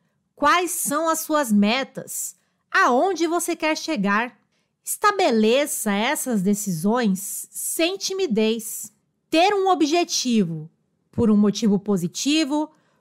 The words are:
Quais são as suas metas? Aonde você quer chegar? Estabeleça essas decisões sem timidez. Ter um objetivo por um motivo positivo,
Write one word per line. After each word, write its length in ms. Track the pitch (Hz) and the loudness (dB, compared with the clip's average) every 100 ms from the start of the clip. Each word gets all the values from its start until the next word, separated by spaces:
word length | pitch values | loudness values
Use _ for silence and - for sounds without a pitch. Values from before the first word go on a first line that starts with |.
| _ _ _ | _ _ _
Quais 380 | _ 285 339 349 | _ 2 2 0
são 360 | - - 285 330 | -4 -4 -2 -2
as 120 | 311 | -2
suas 300 | - 302 247 | -2 -2 2
metas? 880 | 208 202 247 262 - - - - - _ _ _ | 2 4 2 -2 -10 -12 -10 -12 -14 _ _ _
Aonde 560 | 359 359 247 370 330 330 | 2 4 4 2 0 -2
você 300 | 339 339 330 | -2 -4 -2
quer 220 | 311 311 | -2 -2
chegar? 600 | - 302 196 202 247 - _ _ _ _ | -4 -2 0 0 -2 -8 _ _ _ _
Estabeleça 1040 | - - 415 403 349 226 214 254 294 - 214 | -12 -2 0 2 2 4 4 2 0 -4 -2
essas 500 | 202 233 302 254 220 | -2 -2 -2 -2 -2
decisões 1040 | 185 202 202 165 196 240 226 185 - - - | 0 0 -2 -2 0 2 0 -2 -4 -12 -12
sem 460 | - - - 339 392 | -10 -8 -2 -2 -2
timidez. 960 | - 381 370 220 220 226 - - - _ _ _ _ | -6 -4 -2 0 0 0 -6 -12 -14 _ _ _ _
Ter 240 | 320 381 | 2 4
um 140 | 403 381 | 2 2
objetivo 1000 | 359 294 349 339 - 262 226 170 160 156 _ _ _ _ | 2 2 2 0 -2 0 2 0 -4 -12 _ _ _ _
por 200 | - 226 | -2 2
um 60 | 208 | 4
motivo 420 | 208 202 226 196 | 4 2 0 0
positivo, 920 | 202 196 170 - 277 311 285 302 302 _ _ _ | 0 -2 -2 -4 0 0 0 -2 -4 _ _ _